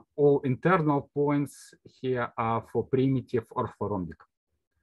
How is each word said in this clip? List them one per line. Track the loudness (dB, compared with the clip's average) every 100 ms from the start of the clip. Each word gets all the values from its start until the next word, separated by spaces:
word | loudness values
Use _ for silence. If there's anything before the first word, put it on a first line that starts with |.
| -8 2
all | 4 4
internal | 0 0 2 2 2 0 -2
points | -2 0 0 -2 -8 -20 -20 -20 _
here | -4 -2 -4 -4
are | -2 -2 -2
for | -6
primitive | -2 0 2 0 -2 -4 -4
orthorhombic. | -6 -6 -6 -4 -4 -6 -10 -20 _ _ _ _ _